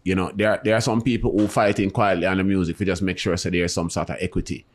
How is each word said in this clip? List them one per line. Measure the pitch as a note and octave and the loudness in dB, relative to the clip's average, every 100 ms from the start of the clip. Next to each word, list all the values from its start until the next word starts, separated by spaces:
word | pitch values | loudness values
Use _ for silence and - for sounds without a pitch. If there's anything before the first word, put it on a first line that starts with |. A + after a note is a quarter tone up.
You | F2 | -2
know, | F#2+ F2 | -2 -2
there, | G2+ G#2 G2+ | 0 0 2
there | G#2 A2 | 2 2
are | |
some | A2+ A2+ | 2 0
people | A2+ A2+ A#2 | 0 0 0
who | G2+ G#2 | 2 2
fighting | - G#2 G#2 G2 | 2 2 2 0
quietly | B2 G#2 F2+ | 2 2 2
on | F2+ F#2+ | 0 0
the | |
music | F#2+ F#2+ E2+ E2+ | 2 2 0 -2
to | F#2+ | -2
just | F2+ | 0
make | F#2 F2+ | -2 -2
sure, | G2 F2 | -2 -2
so | F2+ | 0
there's | F2 F2 | 0 0
some | - E2+ | -2 -4
sort | - E2 | -4 -6
of | D2+ | -4
equity. | F#2 F2 - - - | -4 -4 -6 -10 -12